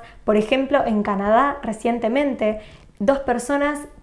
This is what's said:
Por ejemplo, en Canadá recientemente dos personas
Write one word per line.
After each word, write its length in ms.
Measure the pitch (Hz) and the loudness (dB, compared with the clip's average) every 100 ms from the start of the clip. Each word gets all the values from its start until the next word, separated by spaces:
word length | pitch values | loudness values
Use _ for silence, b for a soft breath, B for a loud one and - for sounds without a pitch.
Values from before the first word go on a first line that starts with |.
| B B - | B B 0
Por 100 | 214 | 2
ejemplo, 480 | 214 262 269 214 233 | 2 -2 0 0 2
en 160 | 214 | 0
Canadá 560 | 208 196 202 226 285 277 | 0 0 2 4 4 0
recientemente 960 | 220 214 233 233 226 269 294 220 214 214 B B B - | -6 -4 -2 -2 0 0 0 0 -2 -2 B B B -2
dos 200 | 202 269 | 0 2
personas 600 | - 240 - 285 285 294 - - | 0 -2 -2 0 0 -2 -8 -8